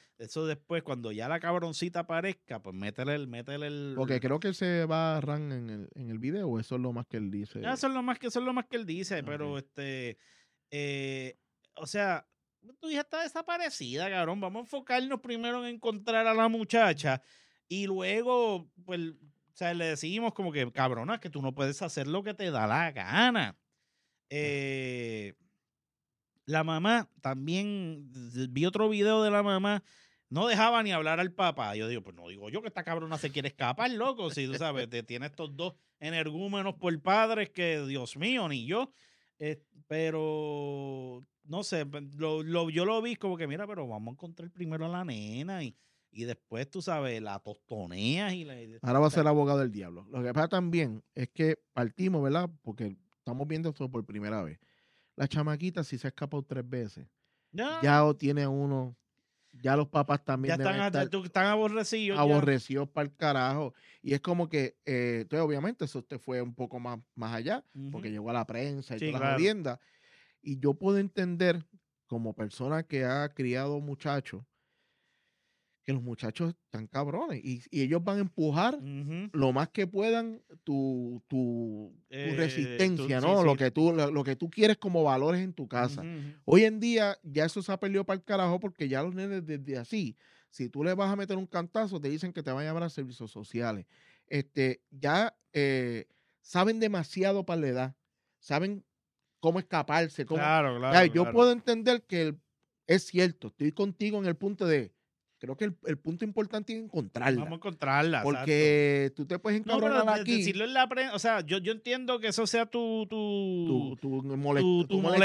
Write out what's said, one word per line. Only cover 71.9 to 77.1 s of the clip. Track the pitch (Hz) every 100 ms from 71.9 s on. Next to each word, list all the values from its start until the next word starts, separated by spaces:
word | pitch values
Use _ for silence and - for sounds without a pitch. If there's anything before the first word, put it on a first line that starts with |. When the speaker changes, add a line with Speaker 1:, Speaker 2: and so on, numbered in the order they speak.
| _ -
Speaker 2:
como | 117 113 107
persona | 107 - 131 156
que | 160 139 127
ha | 135 147
criado | - 127 123 139 147
muchachos, | 147 139 151 143 135 95 123 _ _ _ _ _ _ _ _ _ _ _ _ _
que | -
los | 135
muchachos | 120 113 113 - 170 170 _
están | 110 110
cabrones | 135 143